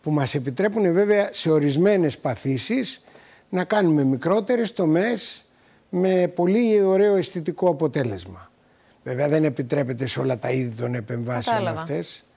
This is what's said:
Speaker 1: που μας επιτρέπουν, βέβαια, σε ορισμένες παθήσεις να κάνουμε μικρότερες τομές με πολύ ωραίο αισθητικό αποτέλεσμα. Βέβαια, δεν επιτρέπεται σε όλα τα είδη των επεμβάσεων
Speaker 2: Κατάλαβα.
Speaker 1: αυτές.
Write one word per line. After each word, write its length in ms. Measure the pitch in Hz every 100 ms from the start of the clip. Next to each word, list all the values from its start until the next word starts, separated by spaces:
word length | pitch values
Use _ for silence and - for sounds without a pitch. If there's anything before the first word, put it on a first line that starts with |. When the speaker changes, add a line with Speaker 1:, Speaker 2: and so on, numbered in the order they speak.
Speaker 1:
που 100 | 156
μας 240 | 151 135 147
επιτρέπουν, 580 | 127 127 208 220 190
βέβαια, 360 | 170 208 208 202
σε 180 | - 165
ορισμένες 640 | 156 147 139 190 202 156 -
παθήσεις 840 | 139 117 139 131 - 247 214 - - - - - _
να 140 | 185
κάνουμε 400 | 180 208 180 151
μικρότερες 720 | 135 131 165 208 208 240 220
τομές 720 | - 165 160 220 226 - - _ _ _ _ _
με 420 | 180 190 185 175 180
πολύ 460 | 175 214 233 214
ωραίο 340 | 190 190 208 196
αισθητικό 540 | 165 180 156 156 180
αποτέλεσμα. 800 | 151 156 147 123 95 90 92 - _ _ _ _ _
Βέβαια, 240 | 127 127 147
δεν 160 | 156
επιτρέπεται 640 | 156 127 123 143 127 120 127
σε 140 | 139
όλα 180 | 131 120
τα 120 | 123
είδη 240 | 131 123 113
των 200 | 120 123
επεμβάσεων 600 | 113 120 120 123 - 220
Speaker 2:
Κατάλαβα. 260 | 185 160
Speaker 1:
αυτές. 440 | 165 151 170 - _